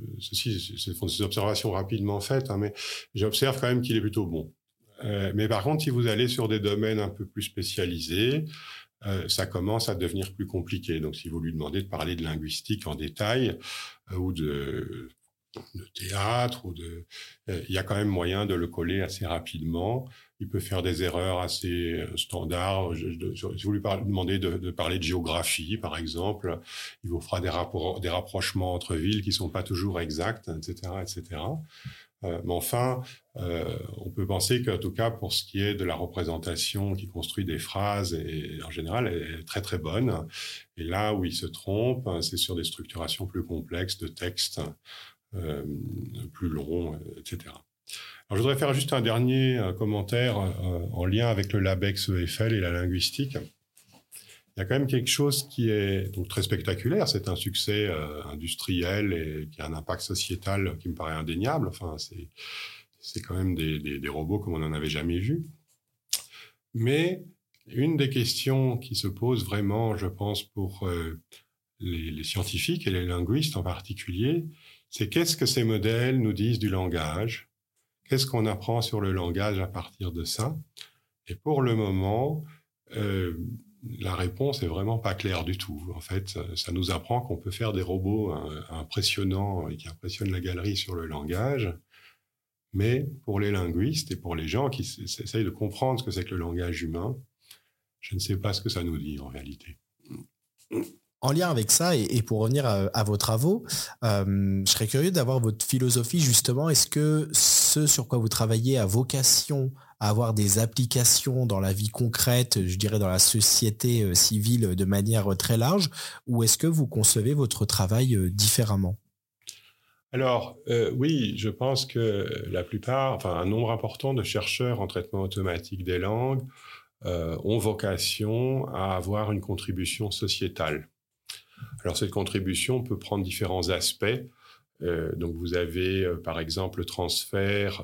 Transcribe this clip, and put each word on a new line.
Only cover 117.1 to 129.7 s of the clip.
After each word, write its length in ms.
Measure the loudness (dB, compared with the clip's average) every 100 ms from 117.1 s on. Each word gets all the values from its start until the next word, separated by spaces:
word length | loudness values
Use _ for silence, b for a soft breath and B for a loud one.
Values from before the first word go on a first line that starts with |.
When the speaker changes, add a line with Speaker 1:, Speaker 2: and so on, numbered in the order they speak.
| 6 4
Speaker 2:
votre 320 | 4 2 2 2
travail, 500 | 2 4 4 4 4
euh, 140 | 4
différemment ? 680 | 4 4 6 4 4 2 0 _ _ _ _ B B B B B B B
Speaker 1:
Alors, 460 | 0 4 2 0 -8 2
euh, 240 | 4 4
oui, 440 | 4 4 4 2 0
je 120 | -2
pense 360 | 0 0 2 0
que 580 | 2 2 2 0 -4 -2
la 120 | -2
plupart, 500 | -2 -4 0 2 2
enfin, 200 | 0 0
un 120 | 0 2
nombre 260 | 2 2
important 420 | 0 -2 -2 -2
de 100 | 0
chercheurs 580 | 0 -2 -2 0 0 0
en 60 | -2
traitement 340 | -4 -4 -2
automatique 640 | -2 0 0 -2 -4 -6 -2
des 140 | 0
langues, 460 | 0 0 0 0 -4 B B B B _ -4
euh, 320 | -2 -2 -2 0
ont 120 | 2
vocation 1080 | 2 0 0 0 -2 -2 0 2 2 0 -2
à 280 | -2 0 0
avoir 360 | 0 0 0
une 100 | -2
contribution 680 | -2 -4 -4